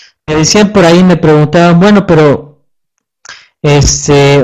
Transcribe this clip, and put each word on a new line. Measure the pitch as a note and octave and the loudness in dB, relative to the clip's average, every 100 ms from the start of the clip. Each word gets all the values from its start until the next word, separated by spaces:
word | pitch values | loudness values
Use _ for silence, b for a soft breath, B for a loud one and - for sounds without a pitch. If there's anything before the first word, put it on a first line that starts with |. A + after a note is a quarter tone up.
| B B - | B B -8
Me | D3+ | -4
decían | D#3 G#3+ G#3 | -2 -2 0
por | G3+ | 0
ahí, | E3+ F3 | 0 2
me | F#3 E3 | 0 0
preguntaban, | D#3 D3+ C#3+ F3 F3 E3+ | 0 0 0 0 0 2
bueno, | G3+ G3+ G3+ | 2 0 0
pero, | D#3+ D3 B2 - _ _ _ _ _ _ _ - B B B | 0 2 -2 -8 _ _ _ _ _ _ _ -20 B B B
este, | D3+ C#3+ B2+ - - C#3+ C#3 C#3+ | -2 0 0 -4 -2 0 2 0